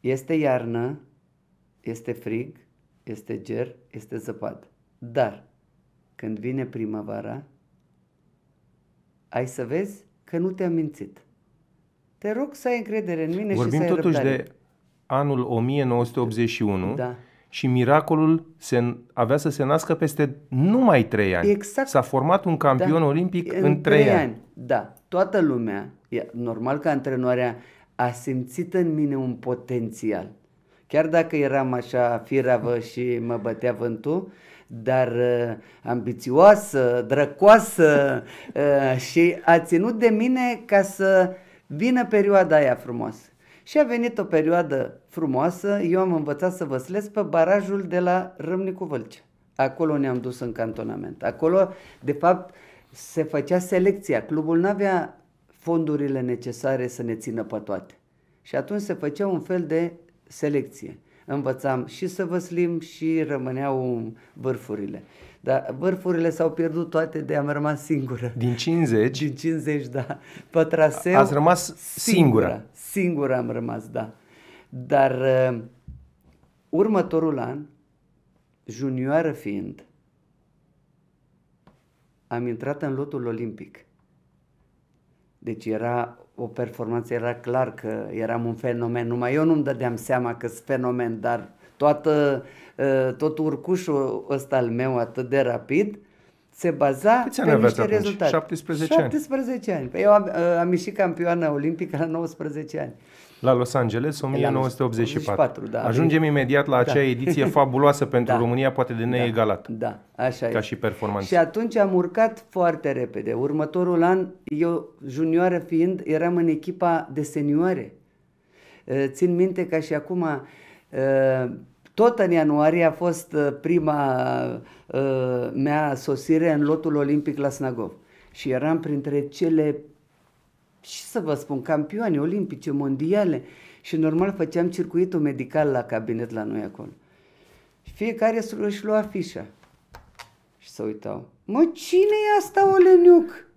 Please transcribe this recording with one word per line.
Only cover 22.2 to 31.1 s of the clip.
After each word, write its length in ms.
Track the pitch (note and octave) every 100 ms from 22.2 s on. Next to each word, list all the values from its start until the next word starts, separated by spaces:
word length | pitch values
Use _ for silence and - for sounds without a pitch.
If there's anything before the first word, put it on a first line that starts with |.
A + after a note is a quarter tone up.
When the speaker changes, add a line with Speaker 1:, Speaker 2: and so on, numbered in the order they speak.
| C3+ F#3+
Speaker 2:
un 120 | F#3+ D#3+
campion 440 | C#3+ C3 C#3+ D#3+
Speaker 1:
Da. 60 | D3+
Speaker 2:
olimpic 460 | D3 F3+ F3+ -
Speaker 1:
În 120 | -
Speaker 2:
în 160 | D3 D3
trei 220 | - D3
Speaker 1:
trei 80 | C#3+
Speaker 2:
ani. 60 | F3+
Speaker 1:
ani. 140 | C3+ A2+ -
Da. 420 | - B2 B2 G2+ - _
Toată 320 | F3 G3 G3+
lumea, 500 | D#3+ B2 A2+ G2+ G#2+ - _
e, 180 | A#2 -
normal 460 | A#2 A#2+ A2 B2 C#3+
că 100 | D#3
antrenoarea 680 | C#3 C3+ C3 B2+ B2 B2 A#2 - - _
a 160 | _ B2
simțit 640 | A#2+ - C3 B2+ - F3
în 200 | F#3 E3+
mine 220 | D#3 D3 C3+
un 180 | C3
potențial. 960 | A#2+ B2+ B2 - B2+ A2+ A#2 A2 F#2+ G2+ - _ _ _ _ _
Chiar 200 | D3
dacă 300 | D#3+